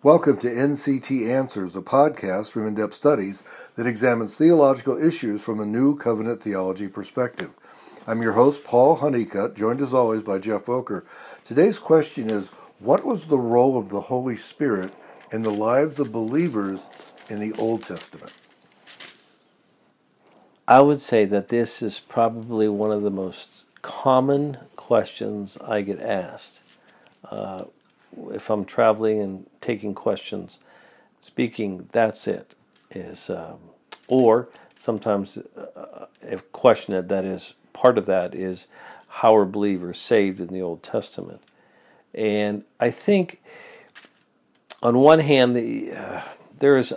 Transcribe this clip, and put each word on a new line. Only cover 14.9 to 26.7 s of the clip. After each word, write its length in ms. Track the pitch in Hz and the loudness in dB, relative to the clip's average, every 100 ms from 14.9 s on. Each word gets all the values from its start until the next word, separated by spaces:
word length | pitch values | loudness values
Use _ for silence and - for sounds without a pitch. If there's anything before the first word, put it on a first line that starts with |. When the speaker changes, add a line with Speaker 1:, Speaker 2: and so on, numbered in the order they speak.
| - - - - | -12 -20 -20 -10
Speaker 1:
in 100 | 110 | -4
the 80 | 110 | -2
lives 480 | 104 107 127 151 139 | 0 2 2 0 -2
of 140 | 127 | -6
believers 680 | 117 113 143 175 113 98 95 - - - - - | -4 -2 -2 0 -2 -4 -8 -12 -20 -20 -20 -12
in 120 | 107 | -8
the 200 | 107 104 | -8 -4
Old 220 | 110 113 | -2 -2
Testament? 520 | - 90 - 80 - - _ _ _ _ - - - - _ _ _ _ _ _ _ _ _ _ _ _ _ _ - | -6 -14 -14 -18 -20 -20 _ _ _ _ -20 -20 -20 -20 _ _ _ _ _ _ _ _ _ _ _ _ _ _ 6
Speaker 2:
I 120 | 127 | 8
would 220 | 143 143 | 8 4
say 240 | - 113 | 2 2
that 240 | 101 101 98 | 4 0 0
this 320 | 120 113 - | -2 -2 -4
is 180 | 107 - | -6 -8
probably 720 | _ - 117 113 113 113 107 | _ 0 0 -2 -6 0 0
one 220 | 101 107 | 2 0
of 100 | 104 | 0
the 80 | 104 | -2
most 560 | 95 92 - - - _ _ | -4 -8 -10 -16 -20 _ _
common 800 | - - 135 131 135 143 147 131 - | -16 -4 2 2 2 0 -2 -8 -16
questions 840 | - - 113 - - 107 104 98 - | -20 0 0 0 -8 -8 -8 -10 -14
I 240 | - 107 | -6 -4
get 180 | 98 92 | -4 -8
asked. 640 | 107 101 90 - - - _ | -4 -6 -6 -14 -18 -20 _